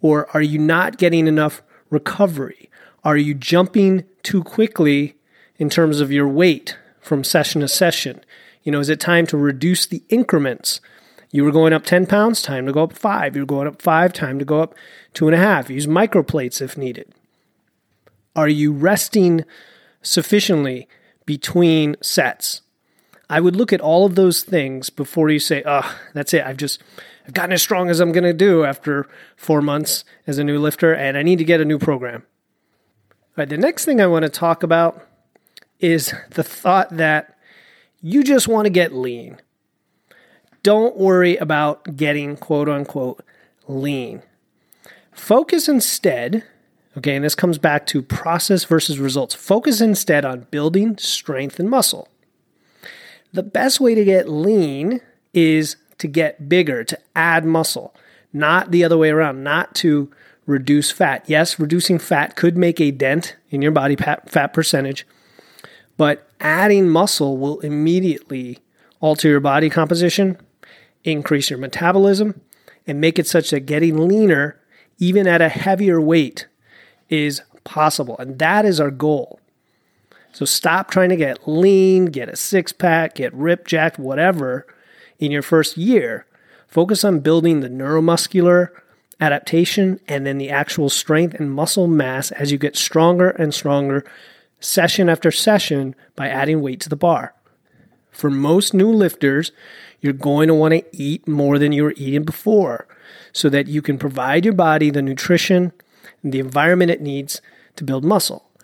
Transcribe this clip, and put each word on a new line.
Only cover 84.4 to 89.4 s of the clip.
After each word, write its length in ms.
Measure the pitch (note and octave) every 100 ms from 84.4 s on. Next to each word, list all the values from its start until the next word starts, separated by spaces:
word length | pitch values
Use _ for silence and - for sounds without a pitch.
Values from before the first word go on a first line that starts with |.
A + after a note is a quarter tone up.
| C3 B2+ - _ _ _ - _
in 120 | D3+
your 120 | D3
first 340 | - D#3+ D3+ D#3+
year. 480 | G3 A#3 A#2+ G#2 - _ _ _ _
Focus 380 | E3 F3+ G3
on 160 | G#3 D#3+
building 400 | C#3+ E3 E3 D3+
the 80 | B2+
neuromuscular 1000 | C3 C3+ D#3+ E3 E3+ - F#3 F3 F3+ F3 - _ _ _ -
adaptation 800 | D3+ C#3+